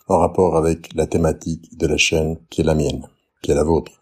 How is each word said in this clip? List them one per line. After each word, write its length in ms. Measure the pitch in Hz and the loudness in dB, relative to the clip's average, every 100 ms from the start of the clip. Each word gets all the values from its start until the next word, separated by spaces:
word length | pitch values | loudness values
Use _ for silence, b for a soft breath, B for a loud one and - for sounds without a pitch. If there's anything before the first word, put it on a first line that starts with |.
| - | -2
en 80 | 92 | 2
rapport 400 | 82 82 92 80 | 2 2 2 2
avec 380 | 80 82 - | 0 -2 -4
la 120 | 80 80 | -4 -2
thématique 720 | 90 82 78 - 82 - - | 0 0 -2 -6 -10 -10 -4
de 100 | 82 | -2
la 120 | 76 | 0
chaîne 400 | - 82 78 82 - | 0 0 -2 -4 -8
qui 140 | - | -4
est 20 | |
la 100 | 78 | 0
mienne, 320 | 78 69 65 - _ _ _ | 0 0 -4 -12 _ _ _
qui 80 | - | -2
est 40 | |
la 100 | 71 | 0
vôtre, 280 | 78 80 - _ | 2 0 -2 _